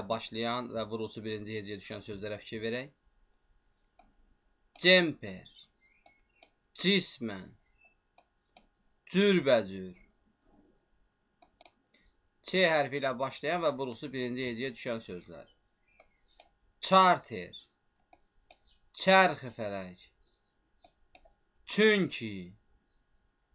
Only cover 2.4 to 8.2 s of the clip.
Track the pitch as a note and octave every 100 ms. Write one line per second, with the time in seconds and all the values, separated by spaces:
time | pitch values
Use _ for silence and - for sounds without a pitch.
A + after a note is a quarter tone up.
2.4 | - A2+ A2+ B2 C#3+ _ _ _ _ _
3.4 | _ _ _ _ _ _ _ _ _ _
4.4 | _ _ _ - F3 F#3 E3+ B2 G#2 F#2
5.4 | - - _ _ _ _ _ _ _ _
6.4 | - _ _ - F3+ G3 - - A2+ G2
7.4 | F#2 - _ _ _ _ _ _